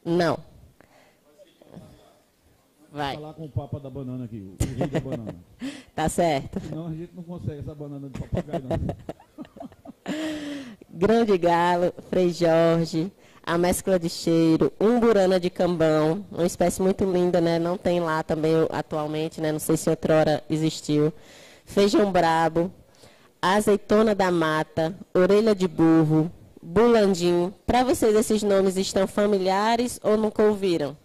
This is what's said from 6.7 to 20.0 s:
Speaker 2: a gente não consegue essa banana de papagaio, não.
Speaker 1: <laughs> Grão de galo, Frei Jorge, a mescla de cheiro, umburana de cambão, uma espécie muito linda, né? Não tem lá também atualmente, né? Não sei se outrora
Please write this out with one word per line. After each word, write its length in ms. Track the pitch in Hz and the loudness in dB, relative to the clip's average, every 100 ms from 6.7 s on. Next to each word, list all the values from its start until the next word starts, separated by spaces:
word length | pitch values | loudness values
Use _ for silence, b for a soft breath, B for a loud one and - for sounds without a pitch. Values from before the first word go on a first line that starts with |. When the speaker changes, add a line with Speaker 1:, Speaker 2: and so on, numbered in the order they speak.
| 156 165 | -10 -10
Speaker 2:
a 60 | |
gente 220 | 160 175 | -10 -12
não 80 | 175 | -16
consegue 380 | 165 175 - 151 | -14 -10 -10 -10
essa 140 | 139 | -12
banana 340 | 151 147 143 139 | -12 -14 -12 -14
de 100 | 123 | -14
papagaio, 460 | - - 151 170 | -6 -6 -4 -8
não. 140 | 131 160 - - - - - - - - - - - - - 302 311 302 294 285 254 208 - | -6 -6 -4 -8 -12 -16 -18 -20 -20 -18 -20 -20 -20 -16 -10 -6 -6 -8 -10 -12 -14 -20 -20
Speaker 1:
<laughs> 0 | |
Grão 360 | 165 196 226 | -4 0 2
de 120 | 226 190 | 2 0
galo, 560 | 170 170 175 175 180 - - | 2 2 2 0 -2 -4 -6
Frei 240 | 185 180 | 0 0
Jorge, 800 | 165 170 165 165 165 165 165 180 _ b b | 0 2 4 4 2 0 -4 -6 _ b b
a 160 | - 170 | -4 0
mescla 400 | 175 185 - 185 | 0 0 0 -2
de 100 | 170 | -2
cheiro, 640 | - - 165 165 160 156 - | -4 0 2 4 4 2 2
umburana 580 | 208 240 233 208 185 185 | 2 4 4 4 4 2
de 120 | 175 | -2
cambão, 720 | - 180 175 160 156 151 165 196 | -2 -2 2 2 4 2 0 -6
uma 160 | - 175 | -4 -4
espécie 340 | - 180 - | 0 -2 2
muito 240 | 185 190 | 0 0
linda, 360 | 196 180 180 180 | 0 2 2 2
né? 180 | 170 170 | 2 0
Não 180 | 170 185 | -2 -2
tem 240 | 190 175 | 0 0
lá 220 | 170 156 | 0 -2
também 320 | - 160 156 160 160 | -2 -2 2 2 2
atualmente, 680 | 123 151 156 151 156 160 - | -2 -6 -6 -4 -4 -6 -4
né? 120 | 160 | -4
Não 60 | 156 | -4
sei 180 | - 160 | -2 -2
se 140 | - | 0
outrora 520 | 160 | -2